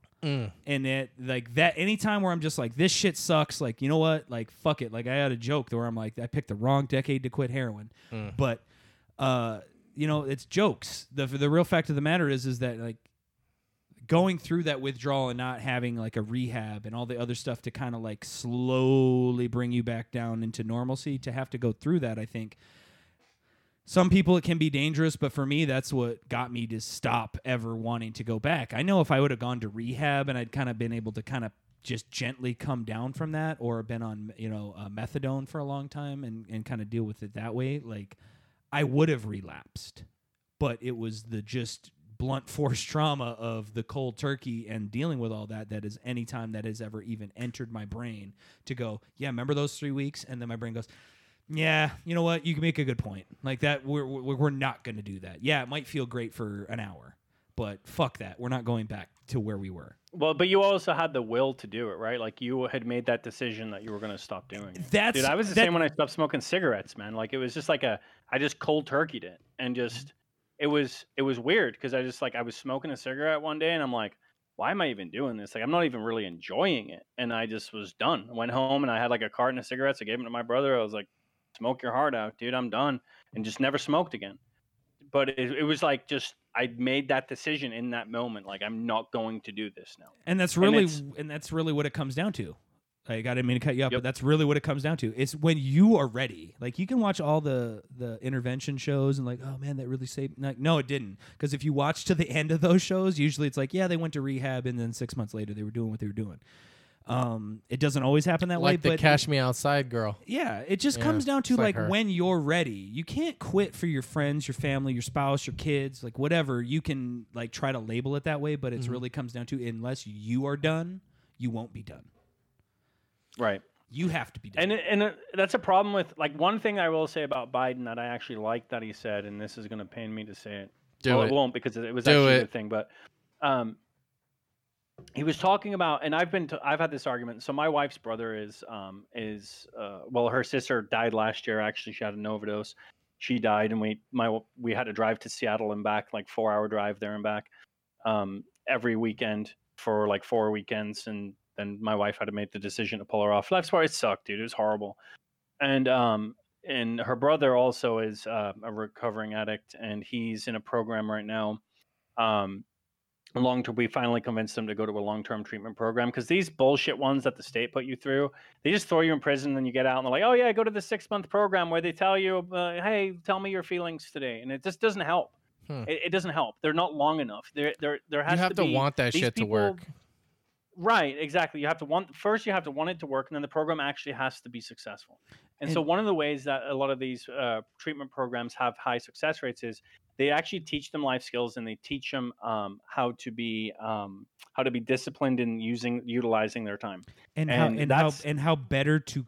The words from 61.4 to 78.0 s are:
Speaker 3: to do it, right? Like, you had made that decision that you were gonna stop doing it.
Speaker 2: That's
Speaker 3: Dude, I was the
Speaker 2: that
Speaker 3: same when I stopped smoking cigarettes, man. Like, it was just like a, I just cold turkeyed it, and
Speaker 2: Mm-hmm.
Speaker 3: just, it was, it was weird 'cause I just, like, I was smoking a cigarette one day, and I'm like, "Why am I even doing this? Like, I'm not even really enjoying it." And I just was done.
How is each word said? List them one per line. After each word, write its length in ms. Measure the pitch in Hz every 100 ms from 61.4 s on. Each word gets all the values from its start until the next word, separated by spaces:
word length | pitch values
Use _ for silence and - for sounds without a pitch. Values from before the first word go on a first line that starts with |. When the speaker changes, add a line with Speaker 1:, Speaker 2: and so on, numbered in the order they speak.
| 135
Speaker 3:
to 120 | 127 104
do 220 | 110 113
it, 40 | 87
right? 220 | 110 120
Like, 220 | 110 -
you 220 | 120 131 123
had 200 | 131 117
made 200 | 123 120
that 160 | 117
decision 480 | 117 - 123 110 110
that 120 | 98
you 80 | 110
were 80 | 101
gonna 180 | 107 98
stop 300 | - 95 -
doing 260 | 101 98
it. 160 | 92 147
Speaker 2:
That's 280 | 208 226 -
Speaker 3:
Dude, 60 | 135
I 100 | 175
was 140 | 208
the 40 |
Speaker 2:
that 100 | 190 226
Speaker 3:
same 80 |
when 80 | 170
I 60 | 151
stopped 220 | - 143
smoking 300 | - 151 139
cigarettes, 560 | - 185 160 104 - -
man. 160 | 104
Like, 180 | 110 110
it 60 | 135
was 160 | 127
just 140 | 156 -
like 160 | 151
a, 160 | 127 104 - _ -
I 60 | 131
just 200 | 143 -
cold 280 | - 151 143
turkeyed 340 | 139 160 123
it, 160 | 90 90 _ -
and 160 | 127 123
Speaker 2:
Mm-hmm. 60 |
Speaker 3:
just, 300 | 117 117 139 _ _ _ _ -
it 80 | 147
was, 380 | 147 131 - - -
it 60 |
was 160 | 135 123
weird 400 | 123 214 131 -
'cause 160 | 131
I 80 | 127
just, 180 | 127 -
like, 120 | 131
I 80 | 120
was 140 | 117 -
smoking 340 | 131 135 151
a 60 | 131
cigarette 440 | 131 135 156 156
one 160 | 156 151
day, 140 | 160
and 80 | 165
I'm 100 | 135
like, 240 | 120 104 _ _ _ _ -
"Why 140 | 113
am 80 | 196
I 80 | 156
even 220 | 101 87
doing 260 | 104 135 110
this? 180 | 101
Like, 80 | 113
I'm 80 | 123
not 140 | 175
even 160 | 160 120
really 240 | 113 113
enjoying 640 | 98 85 - 101 190 135 71
it." 160 | 85 - -
And 140 | 120
I 120 | 113 113
just 260 | 110 -
was 180 | 110 98
done. 360 | -